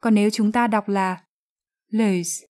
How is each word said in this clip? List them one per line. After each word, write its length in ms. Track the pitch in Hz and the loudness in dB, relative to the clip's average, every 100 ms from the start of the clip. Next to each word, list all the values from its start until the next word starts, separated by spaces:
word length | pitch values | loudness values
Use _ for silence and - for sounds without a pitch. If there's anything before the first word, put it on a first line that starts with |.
Còn 140 | 233 | 2
nếu 160 | 214 208 | 2 2
chúng 220 | 214 208 | 2 0
ta 140 | 240 240 | 2 0
đọc 220 | 214 202 | -2 -2
là 360 | 196 190 185 _ _ _ _ _ _ _ | -2 -2 -6 _ _ _ _ _ _ _
loose 560 | 214 214 185 175 - | 0 2 0 -2 -8